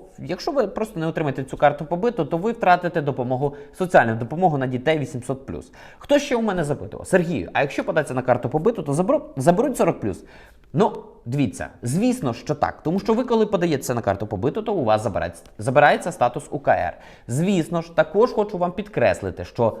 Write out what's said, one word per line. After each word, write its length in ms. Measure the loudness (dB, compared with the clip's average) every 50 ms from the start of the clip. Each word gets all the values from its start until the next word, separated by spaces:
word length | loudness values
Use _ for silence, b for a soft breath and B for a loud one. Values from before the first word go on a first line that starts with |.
| -14 -20 -18 -14
якщо 320 | -10 -8 -8 -6 -4 -2
ви 160 | 0 0 0
просто 320 | 0 -2 -6 -6 -6 -6 -6
не 80 | -4
отримаєте 360 | -4 -2 -2 -2 -2 -2 -4 -6
цю 140 | -8 -2
карту 280 | 2 2 2 2 0 -6
побиту, 400 | -6 -4 -2 -2 -2 -2 -2 -4
то 120 | -2 -2
ви 140 | -2 -2 -4
втратите 500 | -4 0 4 4 4 4 2 -2 -2 -2
допомогу, 540 | -2 -2 -2 -4 -2 -4 -2 -2 -2 -4 -6 B B B B
соціальну 380 | -6 -2 4 4 4 6 4 2
допомогу 420 | -2 -4 -6 -2 2 2 2 2
на 100 | 2 -2
дітей 320 | -2 -4 -2 0 0 0 0
вісімсот 460 | 0 -6 -8 -8 -6 -6 -8 -8 -8
плюс. 260 | -10 -10 -10 -12 -14 -20 B B B B
Хто 220 | B B 2 2 2
ще 160 | 2 2 -2
у 60 | 0
мене 220 | 0 0 0 0 -2
запитував? 440 | -2 -2 -4 -6 -12 -12 -12 -2
Сергію, 420 | 2 2 2 4 2 -2 -4 -4 -2 0
а 80 | 0
якщо 220 | 0 0 -2 -4 -2
податися 300 | 0 0 0 0 0 -2
на 80 | -2
карту 280 | 2 2 2 2 0 -2
побиту, 340 | 0 2 2 2 0 0 -2
то 100 | -2 0
заберу-, 280 | 0 2 2 2 0 0 -4 -6
заберуть 400 | 0 4 4 4 4 4 0 2
сорок 220 | 2 2 2 2 0
плюс? 240 | -2 -6 -6 -6 -10 B B B B B B B B B 2
Ну, 300 | 2 2 2 2 -4 -14 -16 -20 -14 -10
дивіться, 420 | -4 -2 0 0 0 -2 -6 -10 -12 -10 -8
звісно, 520 | -4 -2 0 2 2 2 0 0 -2 -4 -4
що 220 | -4 -4 -4 -2
так. 280 | 0 -2 -2 -2 -4 -4
Тому 160 | -2 -2 0
що 140 | 0 0 0
ви, 100 | 0 0
коли 220 | 2 2 2 2
подаєтеся 480 | 2 0 0 2 2 0 0 -2 -2 -4
на 80 | -2
карту 260 | 0 0 0 -2 -2
побиту, 340 | -6 -4 -2 -2 -2 -2 -2
то 120 | -4 -2 -2
у 100 | 0 2
вас 200 | 2 2 2 2
забирається, 400 | 0 -2 -2 -4 -4 -8 -10 -20 -20 -12
забирається 540 | -6 -2 2 6 6 8 6 6 4 0 -4
статус 360 | -2 0 0 0 0 -2 -8 -8
У 80 | -8 -2
К 120 | 2 2
Р. 220 | 2 4 2 -2 -6 -8 B B B B B
Звісно 540 | B -2 0 2 2 2 2 0 0 -2 -4
ж, 140 | -4 -2 0
також 380 | 0 0 2 4 2 2 2 2
хочу 240 | 0 -2 -2 -2
вам 140 | -4 -4 -4
підкреслити, 720 | -4 -6 -8 -4 0 2 2 2 2 2 -4 -8 -6 -8 -10
що 320 | -8 -2 0 0 0 0 -2